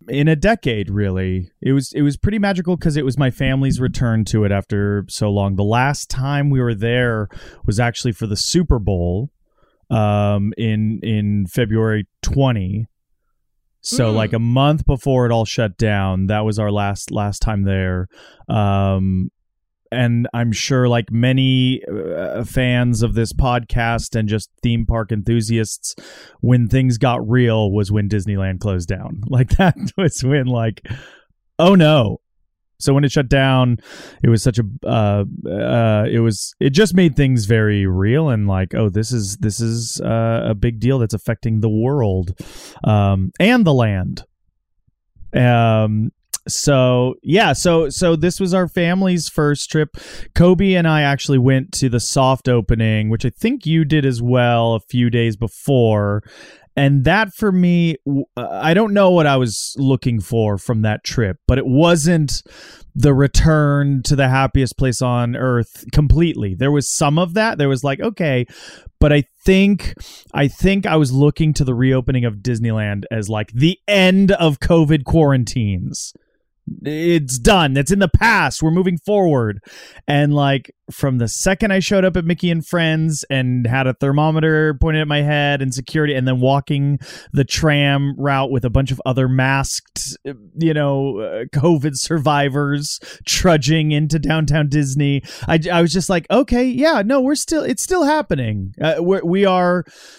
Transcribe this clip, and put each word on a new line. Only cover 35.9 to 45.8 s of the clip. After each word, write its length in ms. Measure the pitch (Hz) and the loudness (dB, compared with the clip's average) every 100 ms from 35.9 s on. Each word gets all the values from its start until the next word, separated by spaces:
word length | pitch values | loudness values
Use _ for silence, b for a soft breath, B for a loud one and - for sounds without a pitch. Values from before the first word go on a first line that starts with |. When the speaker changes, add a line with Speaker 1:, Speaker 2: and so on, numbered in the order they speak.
| 107 107 | 2 2
Speaker 1:
it 80 | 110 | 0
was, 360 | 113 104 - - | 0 -2 -6 -2
it 120 | 139 | 0
just 240 | 139 214 180 | 2 4 4
made 200 | 175 135 | 4 4
things 300 | 135 127 101 | 2 2 2
very 400 | 113 107 104 95 | 2 2 2 0
real 440 | 92 101 139 160 | 0 2 2 0
and 180 | 110 101 | 0 0
like, 260 | 95 92 | -2 -2
oh, 160 | 113 107 | 0 0
this 220 | 95 113 | 0 -2
is, 260 | 123 98 104 | -4 -4 -4
this 240 | 110 104 | -4 -2
is, 400 | 117 117 117 - | -4 -4 -6 -8
uh, 440 | 120 113 113 113 113 | -4 -2 0 -2 -2
a 60 | 107 | -2
big 240 | 120 113 | -2 0
deal 180 | 120 135 | 0 0
that's 160 | 113 | 0
affecting 460 | 104 - 113 113 110 | -4 -4 -4 -2 0
the 100 | 110 | 0
world, 640 | 107 123 143 107 92 90 - B B B B | 0 0 0 0 0 -4 -8 B B B B
um, 500 | - 107 101 98 95 - | 2 2 4 0 -2 0
and 280 | 185 254 180 | 2 4 4
the 60 | 131 | 4
land. 480 | 113 95 90 - - _ _ _ _ _ _ _ _ - - | 2 0 -4 -8 -14 _ _ _ _ _ _ _ _ -20 -4
Um, 800 | - 123 117 117 110 | 2 4 4 2 2